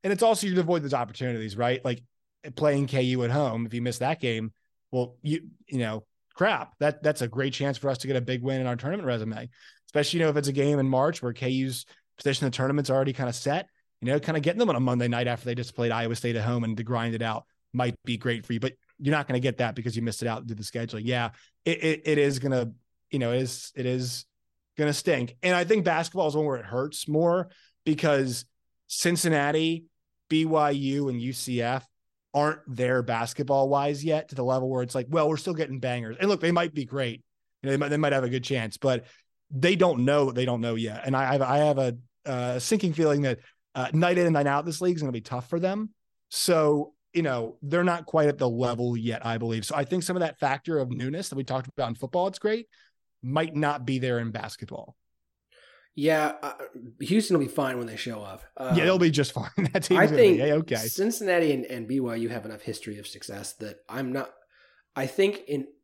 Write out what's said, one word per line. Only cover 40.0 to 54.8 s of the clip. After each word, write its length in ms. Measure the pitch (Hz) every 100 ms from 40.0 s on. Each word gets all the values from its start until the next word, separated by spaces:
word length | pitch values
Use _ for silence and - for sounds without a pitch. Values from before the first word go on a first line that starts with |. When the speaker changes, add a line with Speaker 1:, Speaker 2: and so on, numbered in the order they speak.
Speaker 1:
know 220 | 127 147 135
what 80 |
they 100 | 123
don't 160 | 127 120
know 140 | 117
yet. 280 | 113 113 107 135
And 100 | 131
I, 140 | 135
I 20 |
have, 100 | 127
I 160 | 131 143
have 200 | 151 139
a, 180 | 127 120 - _ 147
a 340 | 127 123 123
sinking 320 | - 220 185
feeling 300 | 151 156 147
that, 160 | 139 120 - _ _
uh, 140 | 135 127
night 240 | 156 175 180
in 80 | 175
and 80 |
night 120 | 151 143
out, 200 | 143 165
this 160 | 156
league 140 | 180 175
is 40 |
gonna 100 | 147
be 120 | 120
tough 260 | - 123 123
for 100 | 170
them. 300 | 185 202 220 _ _ _ _
So, 640 | - - 165 151 147 147 _ _
you 80 | 170
know, 340 | 156 123 110 -
they're 200 | 143 165
not 220 | 180 170
quite 240 | 156 160 147
at 80 | 143
the 120 | 131
level 460 | 120 123 117 123
yet, 300 | 117 117 113
I 140 | 117 113
believe. 260 | 117 113
So 100 | 101
I 100 | 151
think 180 | 135 185
some 120 | 175
of 60 | 180
that 180 | 160 -
factor 400 | 139 139 - 156
of 120 | 127
newness 400 | 120 127 160 196
that 60 | 139
we 80 |
talked 240 | 131 131 127
about 200 | - 120
in 60 |
football, 320 | 117 131 180 190
it's 120 | 190
great, 300 | 214 226 233 _ _ _ _ _
might 340 | 123 143 165 147
not 300 | 147 147 123
be 120 | 131
there 200 | 127 120
in 140 | 117
basketball. 600 | 107 107 - 101 -